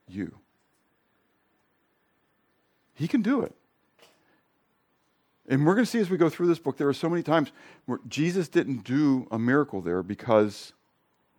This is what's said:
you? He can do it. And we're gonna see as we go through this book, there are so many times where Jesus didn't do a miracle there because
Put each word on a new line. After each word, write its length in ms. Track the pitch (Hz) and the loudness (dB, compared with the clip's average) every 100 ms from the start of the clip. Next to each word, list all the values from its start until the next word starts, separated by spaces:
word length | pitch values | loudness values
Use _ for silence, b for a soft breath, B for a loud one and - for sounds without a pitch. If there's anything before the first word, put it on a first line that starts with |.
| - | -16
you? 300 | 95 85 - _ _ _ _ _ _ _ _ _ _ _ _ _ _ _ _ _ _ _ _ _ _ _ _ _ | -10 -10 -12 _ _ _ _ _ _ _ _ _ _ _ _ _ _ _ _ _ _ _ _ _ _ _ _ _
He 140 | - 170 | -8 -2
can 140 | 262 | 0
do 200 | 208 269 | 0 -2
it. 120 | - - _ _ _ _ _ _ _ _ _ _ _ _ _ _ _ _ _ _ - | -4 -10 _ _ _ _ _ _ _ _ _ _ _ _ _ _ _ _ _ _ -2
And 160 | 135 151 | 2 4
we're 100 | 214 | 4
gonna 100 | 233 | 2
see 140 | 233 | 0
as 100 | 180 | 0
we 80 | 185 | 2
go 120 | 165 | 2
through 180 | - 175 | 2 0
this 120 | 160 | 0
book, 180 | 139 - | -4 -2
there 120 | 143 | -2
are 40 | |
so 160 | 131 165 | 0 -2
many 140 | 175 | -4
times 280 | 151 160 135 b b b - | 0 0 0 b b b -10
where 140 | 120 117 | -10 -8
Jesus 400 | 135 165 185 160 | -4 -2 -2 0
didn't 360 | 170 139 123 | 0 0 -4
do 440 | 95 139 147 131 - | -2 0 2 0 -2
a 80 | 113 | -2
miracle 420 | 120 143 139 98 | 2 2 0 -4
there 220 | 85 90 | -4 -4
because 680 | 90 101 - 110 104 - - _ _ _ _ _ _ | -4 -8 2 4 4 -2 -18 _ _ _ _ _ _